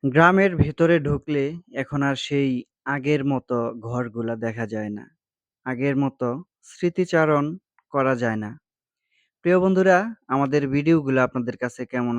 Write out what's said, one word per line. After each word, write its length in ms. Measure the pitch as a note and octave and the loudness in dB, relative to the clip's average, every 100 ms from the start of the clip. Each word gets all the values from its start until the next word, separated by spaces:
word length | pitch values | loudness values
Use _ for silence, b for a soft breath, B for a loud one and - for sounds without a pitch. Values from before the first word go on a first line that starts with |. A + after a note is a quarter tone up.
গ্রামের 480 | C#3 C3+ E3+ F#3+ G3 F3 | 2 6 6 6 2 2
ভেতরে 400 | C#3+ - E3 E3+ | 0 2 4 4
ঢুকলে 440 | C#3+ D3 - D3 C#3 E3+ - | 2 -4 -2 -2 -2 -6 -12
এখন 260 | C#3 C3 C#3+ | -10 -6 -2
আর 140 | C#3 C3+ | -2 -2
সেই 340 | - C#3+ C3+ B2 - _ - | -2 0 0 -2 -6 _ -8
আগের 360 | C#3 C3+ D3+ | -6 -2 0
মতো 320 | C#3 C3+ - B2 A#2 A#2+ | 0 -2 -2 -2 -2 -6
ঘরগুলা 540 | A2+ B2 A#2+ A2+ A2+ A2+ | -8 -6 -6 -6 -6 -4
দেখা 280 | A2+ A2 A2 | -6 -6 -8
যায় 260 | A2 G#2+ | -6 -8
না, 100 | G#2 - _ _ _ _ _ - | -10 -14 _ _ _ _ _ -8
আগের 280 | B2 C#3 C#3 | -4 -2 0
মতো 320 | C#3 - B2 B2+ F3+ _ | -2 -2 -6 -6 -12 _
স্মৃতিচারণ 800 | - - F3 E3+ F3+ E3 D#3 D3 D3 F3+ _ _ _ | -20 -4 -4 -2 0 2 2 2 0 -6 _ _ _
করা 220 | C#3 C3 B2+ | -2 0 0
যায় 240 | A#2 A2 | -2 -4
না। 80 | G#2+ - _ _ _ _ _ _ _ _ | -8 -12 _ _ _ _ _ _ _ _
প্রিয় 140 | F3 F3+ | 2 4
বন্ধুরা, 380 | F#3 F#3 F#3+ F3+ A3 A3+ _ | 4 4 4 4 2 -10 _
আমাদের 340 | C3+ C#3 D3 C#3 | -2 2 0 0
ভিডিওগুলো 500 | C#3 D3 E3 C3+ C3 | 0 2 2 2 2
আপনাদের 360 | B2+ C3 A#2+ A2 | 2 0 -6 -6
কাছে 260 | B2 - B2+ | -8 -8 -8
কেমন 300 | B2+ A#2+ | -4 -2